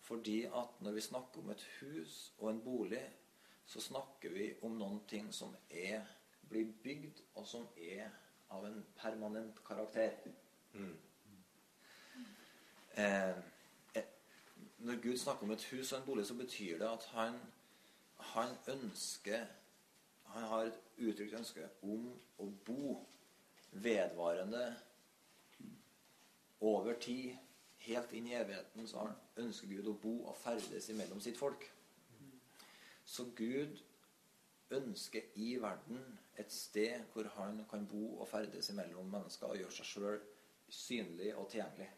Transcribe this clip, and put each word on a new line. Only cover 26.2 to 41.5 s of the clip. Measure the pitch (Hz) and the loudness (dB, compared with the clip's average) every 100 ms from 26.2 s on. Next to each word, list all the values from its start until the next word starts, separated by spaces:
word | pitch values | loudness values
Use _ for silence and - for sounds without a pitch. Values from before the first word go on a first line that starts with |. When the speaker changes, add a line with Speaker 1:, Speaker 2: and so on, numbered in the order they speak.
| - - - - | -20 -20 -20 4
Speaker 1:
over | 107 101 104 117 | 8 8 6 2
tid, | 120 127 127 127 - - - - | 2 0 0 -6 -14 -20 -20 -14
helt | - 120 120 | 0 0 0
inn | 113 117 | -4 -2
i | 120 | 0
evigheten, | 101 101 - 110 113 | 0 -2 -6 -8 -6
så | 120 110 | -2 -2
han | - - - | -4 -10 -4
ønsker | 117 101 98 | -2 -2 -4
Gud | 98 104 | -2 0
å | |
bo | 104 107 117 | 0 0 0
og | - - | -2 -4
ferdes | 120 117 92 98 - | 0 0 0 -4 -2
imellom | 110 90 95 | -2 -2 -2
sitt | 110 117 | -4 2
folk. | 139 135 - - - - - 117 139 131 - - - - - - - | 2 2 -10 -14 -20 -20 -20 -18 -16 -18 -20 -20 -20 -18 -18 -18 -8
Så | - 123 110 | -4 -4 2
Gud | 113 131 147 - - - - - - - - - - | 4 4 2 -2 -14 -20 -20 -20 -20 -20 -20 -20 0
ønsker | 135 131 101 - 113 - 101 | 2 2 -2 -2 -2 -4 -2
i | 113 127 | 2 2
verden | 107 90 - 123 131 107 - - | 2 -2 -4 -6 -6 -12 -12 -8
et | 110 | -6
sted | - - 104 110 120 110 | -4 0 6 6 4 -4
hvor | 113 107 104 | -2 -2 0
han | 98 107 107 | -2 -2 -2
kan | 104 101 | -2 -2
bo | 104 107 - | 0 0 -2
og | - | 0
ferdes | 107 104 - - | 0 0 0 -2
imellom | 101 87 87 92 | 0 -2 -4 -2
mennesker | 101 95 - 110 | -2 -2 -2 0
og | 101 | 0
gjøre | 90 - | -2 -4
seg | - | -4
selv | 101 101 104 - - - - - | 0 2 0 -2 -16 -20 -20 -12
synlig | - - 120 95 85 101 | -8 0 0 0 0 0
og | - | 0
tilgjengelig. | 98 | -2